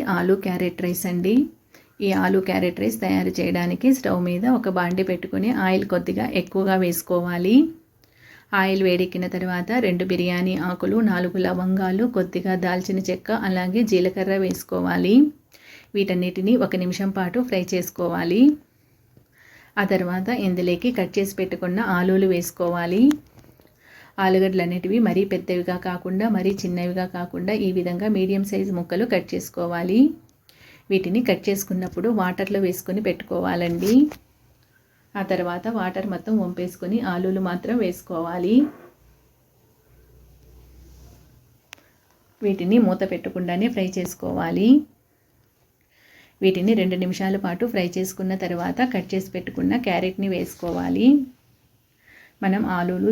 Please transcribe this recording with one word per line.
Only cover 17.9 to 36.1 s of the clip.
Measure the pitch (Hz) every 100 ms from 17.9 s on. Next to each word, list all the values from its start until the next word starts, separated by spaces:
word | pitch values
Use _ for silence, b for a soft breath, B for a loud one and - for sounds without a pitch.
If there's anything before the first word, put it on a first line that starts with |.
| - 170 175 170 202 285 294 _ _ _ _ _ _ _ B B B B -
ఆ |
తర్వాత | 196 190 180 185 190 247
ఇందులోకి | 196 180 180 170 247
కట్ | 247 180
చేసి | 202 196 196
పెట్టుకున్న | 185 185 180 190 220
ఆలూలు | 180 185 190 190
వేసుకోవాలి. | 175 175 - 175 175 175 190 277 294 - - - _ _ _ B B B -
ఆలుగడ్డలు | 190 185 190 190
అనేటివి | 175 180 185 226
మరీ | 208 180
పెద్దవిగా | 196 180 185 180 175 180
కాకుండా, | 185 175 190 190 226
మరీ | 190 185
చిన్నవిగా | 196 185 175 180 185 180
కాకుండా | 175 175 175 185 214
ఈ | 190
విధంగా | 185 175 175 214
మీడియం | 196 190 196
సైజు | 196 196 196
ముక్కలు | 180 170 180 240
కట్ | 185 175
చేసుకోవాలి. | 180 - - 175 170 180 220 302 - - _ _ B B B -
వీటిని | 190 180 220
కట్ | 240 175
చేసుకున్నప్పుడు | - 196 - 185 180 175 220
వాటర్లో | 214 180 180 196 202
వేసుకొని | 185 180 - 196
పెట్టుకోవాలండి. | 214 175 - 185 180 175 175 170 190 254 302 - _ _ _ _ b b b b b
ఆ | 202
తర్వాత | 185 180 175 180 220
వాటర్ | 220 185 190
మొత్తం | 196